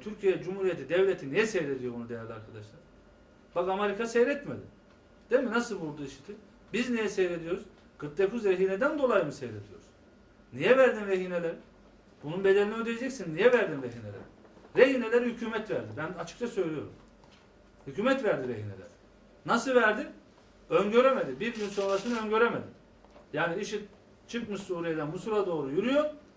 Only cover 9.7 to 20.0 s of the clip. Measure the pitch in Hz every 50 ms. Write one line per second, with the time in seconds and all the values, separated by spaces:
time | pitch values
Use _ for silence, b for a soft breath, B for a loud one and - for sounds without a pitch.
9.7 | - - - - _ _ - - - - - - _ - - _ 120 131 160 214
10.7 | 254 269 254 233 214 214 208 196 190 185 185 180 180 175 170 165 - - - -
11.7 | - - - - - - _ - - - - 147 170 196 196 190 190 202 202 208
12.7 | 226 226 226 233 226 226 262 262 - - 180 165 156 170 220 247 247 226 196 -
13.7 | 147 135 127 117 113 117 107 104 101 95 - - - - - - - - - -
14.7 | - 185 254 277 262 240 226 220 233 240 247 240 - - 233 220 226 208 220 -
15.7 | 165 120 107 110 107 143 156 175 180 170 165 - - - - - - 196 175 160
16.7 | 156 139 107 - - - - - - - - - - - - - _ - - -
17.7 | - - - 139 - 190 220 269 262 - 220 196 151 139 131 120 117 107 107 101
18.7 | 95 95 95 - - - - - - - - - - - - 170 226 240 - 269
19.7 | 254 240 220 214 208 240